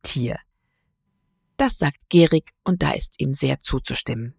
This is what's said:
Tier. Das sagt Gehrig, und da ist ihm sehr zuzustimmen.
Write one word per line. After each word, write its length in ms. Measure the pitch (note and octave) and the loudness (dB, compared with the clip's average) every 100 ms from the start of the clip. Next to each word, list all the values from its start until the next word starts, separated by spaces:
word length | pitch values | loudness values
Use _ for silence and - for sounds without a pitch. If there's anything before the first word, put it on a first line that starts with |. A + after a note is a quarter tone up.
Tier. 340 | - C#3 A#2+ A#2 - _ _ _ _ _ _ _ _ _ _ - | -6 -4 -4 -6 -12 _ _ _ _ _ _ _ _ _ _ -2
Das 220 | C#3 - | -2 0
sagt 180 | D3+ - - | -2 -4 2
Gehrig, 420 | F3 E3 D#3+ - - | 6 6 4 -2 -10
und 200 | - F3+ | -4 0
da 80 | D3 | 0
ist 280 | - - - | -2 -4 -6
ihm 140 | C#3 | -4
sehr 260 | C3+ C3+ C3+ | -2 -2 -2
zuzustimmen. 760 | - C3 - - - A#2 A#2+ | -4 -6 -4 -6 -6 -8 -8